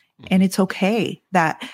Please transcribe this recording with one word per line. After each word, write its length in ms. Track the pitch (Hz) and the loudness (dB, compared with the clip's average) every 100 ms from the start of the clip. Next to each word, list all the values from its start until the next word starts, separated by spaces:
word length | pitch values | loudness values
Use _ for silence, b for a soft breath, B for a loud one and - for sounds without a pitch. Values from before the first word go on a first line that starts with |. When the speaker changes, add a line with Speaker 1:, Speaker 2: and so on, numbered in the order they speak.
| _ _ | _ _
Speaker 1:
Mm-hmm. 140 | - | 0
Speaker 2:
and 80 | 190 | 2
it's 160 | 190 196 | 2 2
okay 640 | 190 - 190 226 175 - _ | -2 0 0 0 -2 -6 _
that 340 | 185 160 - B | 0 0 -2 B